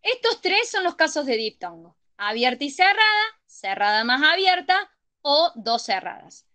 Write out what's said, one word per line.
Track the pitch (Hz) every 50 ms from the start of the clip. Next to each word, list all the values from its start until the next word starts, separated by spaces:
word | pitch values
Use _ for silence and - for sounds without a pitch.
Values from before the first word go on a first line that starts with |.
Estos | _ 392 508 494 - 453 415 -
tres | - 370 370 415 480 480
son | - 403 370
los | - -
casos | - 320 302 311 302 294
de | 262 240
diptongo. | 220 226 214 _ _ - 170 170 165 165 165 _ _ _ _ _
Abierta | - 202 208 220 233 240 254 247 254 285
y | 285
cerrada, | 277 - 370 392 403 440 440 427 427 415 427 440 - _ _
cerrada | _ - - - 190 196 - 208 208 208 214 226
más | 240 247 269
abierta, | 302 311 330 370 381 370 370 359 277 - 370 392 403 _ _ _ _ _ _ _
o | _ 294 285 302 330 339 339
dos | 233 208 226 233 233 -
cerradas. | - 202 190 185 180 - - - 185 - - _ _